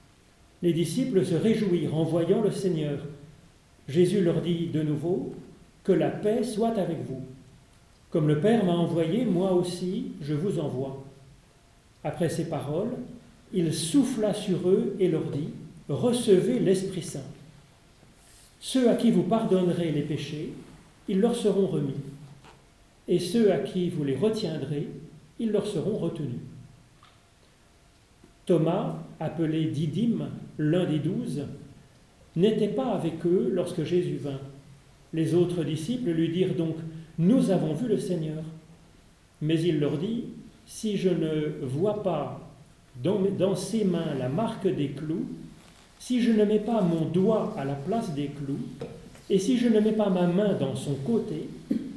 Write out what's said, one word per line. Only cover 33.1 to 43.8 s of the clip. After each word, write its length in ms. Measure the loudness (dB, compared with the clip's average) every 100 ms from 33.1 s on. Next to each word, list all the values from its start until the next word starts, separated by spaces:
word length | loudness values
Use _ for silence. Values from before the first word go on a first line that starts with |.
| -2
eux 260 | 0 2 2
lorsque 320 | -2 -2 -4
Jésus 320 | -2 0 0 -4
vint. 240 | -6 -8 -10 -18 -20 -20 -20 -20 -8
Les 200 | -2 2
autres 300 | 2 2 0
disciples 460 | -2 -4 -4 -4 -2
lui 200 | 0 0
dirent 240 | 2 0
donc : « 220 | 0 -2 -4 -10 -14 -10 0
Nous 320 | 4 4 4
avons 240 | 2 0
vu 120 | -2 -2
le 120 | -2
Seigneur. » 440 | 0 -4 -4 -6 -10 -14 -20 -20 -20 -20 -20 _ _ -6
Mais 200 | 0 2
il 180 | 2 2
leur 200 | 2 0
dit : « 260 | -2 -4 -6 -12 -18 -20 -18
Si 300 | -8 -4 0
je 120 | 2
ne 440 | 2 0 0 -2 -4
vois 420 | -4 0 0 0
pas 440 | -2 -2 -4 -8 -14 -20 -20 -20 -20 -4
dans, 180 | 0 2 0 2
dans 200 | 2 0
ses 280 | -2 0